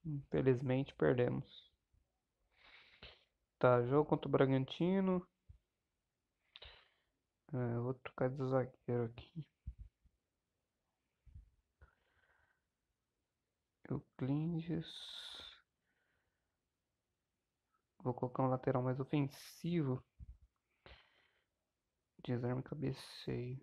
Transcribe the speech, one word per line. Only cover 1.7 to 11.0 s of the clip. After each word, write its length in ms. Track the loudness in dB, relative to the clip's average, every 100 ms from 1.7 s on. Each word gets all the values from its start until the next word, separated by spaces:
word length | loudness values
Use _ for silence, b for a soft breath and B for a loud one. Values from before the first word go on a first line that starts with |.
| _ _ _ _ _ _ _ _ B B B B B B B B _ _ _
Tá, 240 | 6 6
jogo 260 | 6 2 4
contra 180 | 0 2
o 40 |
Bragantino. 1000 | 4 6 4 0 0 2 4 2 0 -2 _ _ -20 _ _ _ _ _ _ _ _ _ B B B B B B _ _ _ -8
É, 220 | -4 0
eu 80 | 0
vou 100 | -2
trocar 380 | -4 -10 -2 -2
de 120 | 0 2
zagueiro 560 | 2 0 -6 -2 -2
aqui. 420 | -2 -6 -14 -14 -14 _ -14 -14 -18 _ _ _ _ _ _ _ _ _ _ _